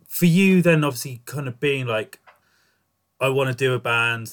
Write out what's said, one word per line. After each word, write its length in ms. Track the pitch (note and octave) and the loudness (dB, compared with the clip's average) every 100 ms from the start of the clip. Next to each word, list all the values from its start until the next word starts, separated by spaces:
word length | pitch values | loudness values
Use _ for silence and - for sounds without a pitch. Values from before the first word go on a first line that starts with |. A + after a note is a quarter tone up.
| - | -14
for 180 | - F3+ | 0 2
you 360 | E3+ F#3+ F#3 | 4 4 4
then, 220 | E3+ D#3 | 4 2
obviously 380 | D3 B2 C#3 A#2+ - | 0 -4 -10 -14 -12
kind 220 | C3+ C3+ | -10 -8
of 120 | A#2 | -4
being 260 | D3 C3+ B2 | -4 -2 -4
like, 340 | A2 G#2+ - _ _ _ _ _ _ _ _ _ - | -4 -6 -14 _ _ _ _ _ _ _ _ _ -6
"I 80 | C3+ | -2
wanna 240 | C3+ C3 | 0 -2
do 200 | A#2+ C3 B2 | 0 -2 -2
a 40 | |
band, 480 | A#2+ A#2 A#2 A#2 A2+ | -2 0 0 -4 -8